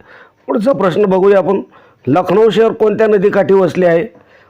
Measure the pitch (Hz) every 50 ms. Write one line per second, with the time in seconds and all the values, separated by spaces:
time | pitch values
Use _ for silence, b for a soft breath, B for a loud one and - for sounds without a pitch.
0 | B B B B B B B _ _ - 277 240 190 269 277 - 196 180 156 208
1 | 208 190 185 185 190 202 202 190 - - 180 - 247 b b b b b b b
2 | - 127 139 180 180 180 175 214 226 226 185 208 226 226 214 220 220 214 202 202
3 | 220 214 214 196 180 202 165 196 180 156 196 196 185 160 - 185 185 170 165 170
4 | 160 - b b b b b b b b